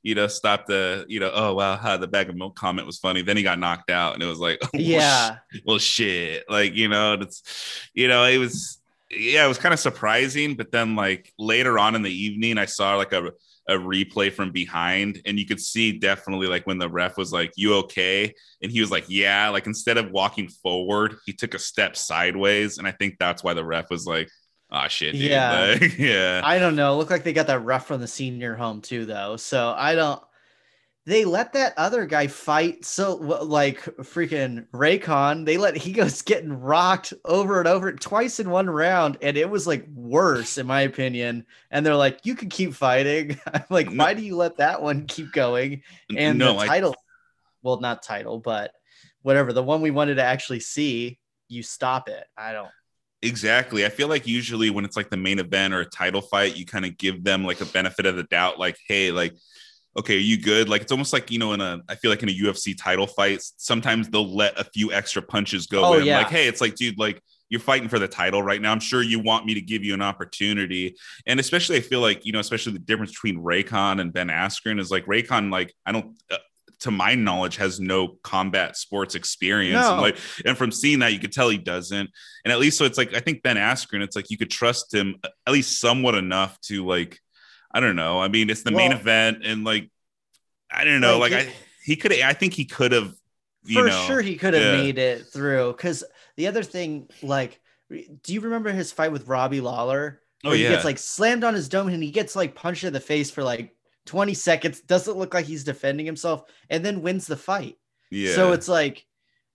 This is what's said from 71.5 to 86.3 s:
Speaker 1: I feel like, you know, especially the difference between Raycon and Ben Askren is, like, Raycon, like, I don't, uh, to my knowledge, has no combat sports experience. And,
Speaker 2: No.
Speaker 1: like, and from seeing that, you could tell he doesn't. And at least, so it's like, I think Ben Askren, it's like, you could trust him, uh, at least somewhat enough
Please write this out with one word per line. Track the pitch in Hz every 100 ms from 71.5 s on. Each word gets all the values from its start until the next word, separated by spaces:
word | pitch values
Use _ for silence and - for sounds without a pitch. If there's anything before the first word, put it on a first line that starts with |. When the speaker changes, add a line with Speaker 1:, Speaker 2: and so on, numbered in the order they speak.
| 175 175 160
Speaker 1:
I |
feel | 117 131
like, | 117 101 107
you |
know, | 110
especially | 104 113 -
the | 98
difference | 85 113 107
between | - 110 87
Raycon | 85 87 98 110 98 95
and | 87
Ben | 87 90
Askren | 80 95 - 113 104
is, | 90
like, | 95 87
Raycon, | 104 117 123 101
like, | 92 90 _ -
I |
don't, | 110 - - _
uh, | 90 - _ _ _
to | 127
my | 101 92
knowledge, | 123 104 90 92 -
has | 98 92
no | 95 95 92 -
combat | - 95 95 95 87 -
sports | - 101 95
experience. | 90 - - 92 104 92 233 247
And, | 180
Speaker 2:
No. |
Speaker 1:
like, | 104 - - - -
and | 131
from | 127
seeing | 107 147 147
that, | 120
you | 104
could | 98
tell | - 123
he | 107
doesn't. | 87 90 90 101 95 - - - 104
And |
at | 120
least, | 143 151
so | 143
it's | 127
like, | 120
I | 110
think | 127 143
Ben | 127 110
Askren, | 104 131 - 104
it's | 101 -
like, | 98
you | 107
could | 113
trust | - 120 120 -
him, | 104 98 92
uh, | - - -
at |
least | 143 127 -
somewhat | 117 123 123 110
enough | 92